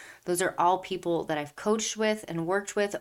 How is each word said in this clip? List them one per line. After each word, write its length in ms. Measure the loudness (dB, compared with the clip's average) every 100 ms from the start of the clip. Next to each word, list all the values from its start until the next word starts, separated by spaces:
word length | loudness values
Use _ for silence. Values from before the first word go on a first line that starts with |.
| -20 -10 -2
Those 160 | 0
are 140 | 0 2
all 220 | 4 4
people 440 | 0 -4 0 0 0
that 120 | -2
I've 180 | -4 -4
coached 400 | 0 2 0 0
with 300 | 0 0 -2
and 200 | -4 0
worked 280 | 0 0 0
with 200 | 0 0